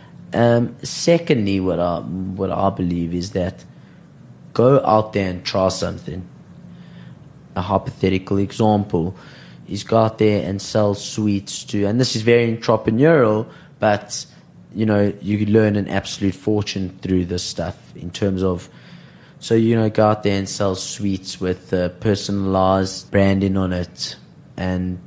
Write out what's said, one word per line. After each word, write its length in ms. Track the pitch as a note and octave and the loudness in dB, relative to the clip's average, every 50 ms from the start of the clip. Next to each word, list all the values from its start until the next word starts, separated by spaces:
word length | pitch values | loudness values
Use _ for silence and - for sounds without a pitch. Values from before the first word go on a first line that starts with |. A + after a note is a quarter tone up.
| - - - - - - - | -20 -20 -20 -20 -16 -6 0
Um, 440 | - A#2 A#2 A#2 A#2+ B2 - - - - | 2 4 4 4 4 2 -2 -6 -8 -8
secondly, 720 | - - - - E3+ E3+ E3+ E3+ - D#3 A#2+ G2+ G2 G2 F#2+ | -8 -6 -2 2 2 2 2 4 2 0 0 2 0 0 0
what 220 | F#2 F#2 E2+ E2 | 0 0 0 0
I, 180 | F2 F2 E2+ E2 | 0 0 -2 -4
what 540 | - - E2+ F#2+ F#2 F#2+ F#2+ F#2+ G2 F#2 E2+ | -6 -6 -8 -8 -6 -8 -6 -4 -4 -4 -2
I 180 | F2+ G2 G2 | 0 0 0
believe 420 | F#2+ - F#2 F2 F2 E2+ E2+ E2 F2 | 0 0 -2 -2 -2 -2 -4 -4 -4
is 200 | F2 F2 F#2+ - | -4 -6 -4 -4
that 320 | G2 F2+ F2 - - - - - - - - - - - - - - - - - - - - - | -4 -4 -4 -6 -10 -16 -20 -20 -20 -20 -20 -20 -20 -20 -20 -20 -20 -20 -20 -20 -20 -20 -10 0
go 280 | - A#2 B2+ C#3 C3 - | 4 4 6 6 6 4
out 280 | - G#2+ G#2+ G#2+ - - | 4 4 4 4 2 -2
there 160 | G2+ G2 F#2 | -2 -2 -2
and 160 | F2+ F#2 - | -4 -6 -8
try 260 | - - G2+ F#2+ F#2+ | -4 -2 0 0 2
something. 540 | F#2 - - F2+ E2+ E2+ - - - F#2 F2+ - - - - - - - - - - - - - - - - - - - - - - - - - - | 0 0 -4 -4 -6 -6 -10 -10 -10 -10 -12 -14 -16 -20 -20 -20 -20 -20 -20 -20 -20 -20 -20 -20 -20 -20 -20 -20 -20 -20 -20 -20 -20 -20 -20 -12 -8
A 60 | G2 F2 | -6 -4
hypothetical 760 | F#2 G2 G2 - - - - - F#2+ F#2+ F#2+ - - G2 G2 | 0 0 0 0 -2 -8 -2 0 0 0 0 0 0 0 0
example 800 | G2+ F#2+ - - A2+ G#2+ G#2+ G2+ G2+ - - F2 D#2+ F2+ F#2 - - - - - - - - - - - | 0 -2 -2 0 2 2 4 2 0 0 -2 -2 -2 -2 -6 -10 -18 -20 -20 -20 -20 -20 -20 -20 -14 -10
is 140 | - G#2 - | -10 -10 -4
go 160 | - A2+ A2+ | 0 2 2
out 200 | A2 A2 - - | 2 2 2 2
there 300 | G#2+ G#2+ G#2 G2+ - E2 | 2 2 2 0 -2 -4
and 140 | G2 G2 - | -6 -6 -6
sell 320 | - - A2+ G#2+ G#2 G2+ | -2 0 0 2 0 0
sweets 720 | G2+ - - - - G#2+ G#2 G2+ G2 G2+ - - - - | -2 -6 -10 -6 -2 -2 0 0 -2 -4 -6 -12 -12 -10
to, 200 | - - G2+ G2+ | -6 -4 -2 0
and 140 | G2 A2 B2 | 0 2 0
this 140 | B2+ - - | 0 0 0
is 80 | A#2 A2 | -2 2
very 340 | A#2 A#2+ A#2+ A#2+ A2+ A2+ | 4 4 4 4 2 -2
entrepreneurial, 920 | A2+ - - A2+ A2 - - A2+ A2+ C#3 D#3+ E3+ D3+ B2 A2 G#2+ G#2+ A#2 - - - - - - - | -4 0 0 0 2 2 0 2 4 4 6 6 6 4 4 2 0 -2 -4 -10 -20 -20 -20 -8 -2
but, 440 | - G#2+ G#2 G2+ - - - - - - - - - - - - - - - | 0 2 2 0 -2 -8 -12 -12 -12 -12 -18 -20 -20 -20 -20 -20 -20 -12 -6
you 140 | G2 A2 | -2 0
know, 260 | G#2+ G#2+ G#2 G2+ G2+ - - | 2 4 4 2 2 0 -4
you 260 | - F#2 G#2 G2+ G#2 | -4 -4 -2 0 0
learn 280 | G2+ G#2 A2 G#2+ G#2+ G2+ | 4 4 4 4 4 2
an 140 | G#2 G2 - | 0 -2 -2
absolute 480 | - G2 - - - - G2+ G2 F2+ | -2 -4 -4 -4 -6 -2 -2 -2 -2
fortune 600 | - - G#2+ G#2+ G#2 G2+ - - G2 F#2+ F2+ - - - | -2 -2 -2 0 0 -2 -4 -4 -6 -6 -8 -8 -8 -4
through 220 | F2+ F#2+ F#2 F2+ | 0 0 0 0
this 180 | E2+ F2+ F2+ - | -2 -4 -6 -6
stuff 340 | - - - E2+ F2 - - - - - | -6 -6 -6 -6 -8 -8 -12 -16 -20 -18
in 160 | - - F2 E2 | -14 -14 -12 -6
terms 320 | - G#2+ G2 F#2+ F#2 F#2+ | -2 -2 -2 0 0 0
of, 240 | F#2+ F2+ F2+ - - - - - - - - - - - - - - - - | 0 -2 -2 -6 -14 -20 -20 -20 -20 -20 -20 -20 -20 -20 -20 -20 -20 -20 -12
so, 140 | - - A2+ | -4 0 2
you 180 | A2+ A2+ A2+ A#2 | 2 4 4 2
know, 160 | A2+ A2 G#2+ | 2 2 0
go 160 | G#2+ - G#2+ | 2 4 4
out 160 | G#2+ G#2+ - - | 4 4 2 0
there 160 | G#2 G2 G2 | -2 0 0
and 100 | G2 F#2+ | -2 -4
sell 280 | - - G2+ G2 F#2+ | -4 -2 -2 -2 -2
sweets 640 | F#2 - - - - G#2 G2+ F#2+ F#2 - - - - | -2 -6 -10 -8 -6 -4 -4 -4 -4 -6 -8 -10 -6
with, 320 | F#2+ F#2 F2+ - - - - | -4 -4 -4 -4 -6 -4 -2
uh, 140 | F#2 F2+ F2 | 0 0 -2
personalized 1200 | - - - A2+ G2+ G2 - - G2+ G2 G2 F#2+ F#2+ F#2+ F#2+ F#2 F#2+ F#2+ F#2+ F#2 - - - - | -4 -4 0 0 0 0 -2 -4 -4 -2 -2 0 2 2 4 4 4 2 2 -2 -4 -8 -8 -2
branding 460 | - G2 G2 G2 G2 G2 G2 G2 F#2+ | 2 2 4 4 4 2 2 0 0
on 160 | G2 F#2+ F2+ F2+ | 0 0 -2 -2
it 420 | F2+ F2 - - - - - - - - - - - - - - | -4 -4 -6 -8 -10 -10 -10 -10 -14 -20 -20 -20 -20 -20 -18 -10
and, 440 | - F#2+ F#2 F#2 F2+ F#2 F#2 F2+ F2+ - | -6 -4 -4 -2 -2 -4 -4 -6 -8 -12